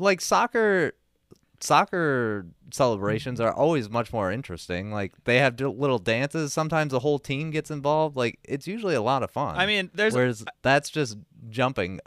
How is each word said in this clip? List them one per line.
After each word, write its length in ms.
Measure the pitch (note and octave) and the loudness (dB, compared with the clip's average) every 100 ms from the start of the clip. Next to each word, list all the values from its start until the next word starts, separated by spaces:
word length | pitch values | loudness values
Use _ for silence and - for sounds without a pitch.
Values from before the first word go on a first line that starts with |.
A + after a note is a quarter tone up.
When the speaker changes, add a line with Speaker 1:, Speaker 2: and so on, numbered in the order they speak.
Speaker 1:
Like, 200 | G3 F#3+ | 2 2
soccer, 760 | - G3 A#3+ A#3 G#3+ F#3+ D3 - _ _ _ - _ - | 2 2 2 2 2 4 0 -2 _ _ _ -20 _ -6
soccer 880 | - D3 G3 F#3 D#3 C3 A2+ G#2 E2+ - - | 2 4 4 0 0 2 0 -2 -8 -18 -8
celebrations 680 | - C3 G#2 G2+ A2 B2+ A#2 | 0 2 2 0 -2 -4 -2
are 120 | A2+ | 0
always 360 | F#2+ D3 D#3 G#2 | 2 2 2 -2
much 220 | A#2 A#2 | -4 -4
more 200 | A#2 F#2+ | -2 -2
interesting. 580 | A2 - E2+ - F2+ G#2 | -2 -6 -10 -6 -6 -4
Like, 220 | G#2 G2 - | -6 -6 -4
they 140 | - B2 | 2 4
have 180 | C#3 A#2+ | 4 2
d-, 80 | C3+ | -4
little 320 | G#2+ C#3+ A#2+ | 0 0 0
dances. 540 | F2+ A2+ C#3 D#3+ D3 | 0 0 0 -2 -2
Sometimes 380 | D#3+ D#3 D#3+ D3+ | -2 0 0 0
the 80 | C3 | 0
whole 180 | D3 C#3+ | 0 0
team 320 | - C#3 D#3+ | -2 -6 -4
gets 200 | D#3 D3 | -4 -6
involved. 460 | D3 C#3 D#3 D#3 C#3 | -4 0 2 0 0
Like, 220 | A#2+ - | -2 -4
it's 220 | - C#3 E3+ | -6 -6 -6
usually 280 | A3 G3+ | -6 -2
a 80 | C3+ | 0
lot 200 | G#2+ C3+ | 2 0
of 80 | G#2 | -2
fun. 260 | - C#3 D#3+ | -4 -4 -2
Speaker 2:
I 100 | G3 | 0
mean, 240 | G#3 F#3 | -2 -2
there's 200 | F3 G#3+ | -2 0
Speaker 1:
Whereas 300 | B2+ B2+ A2 A2 - | 2 0 -2 -10 -2
that's 280 | B2+ C#3+ - | 2 2 2
just 280 | D#3 C3 G#2 - - A#2 | -4 -4 -6 -18 -20 -8
jumping 500 | A2 B2+ A#2+ F2+ F#2 | -2 0 0 -4 -6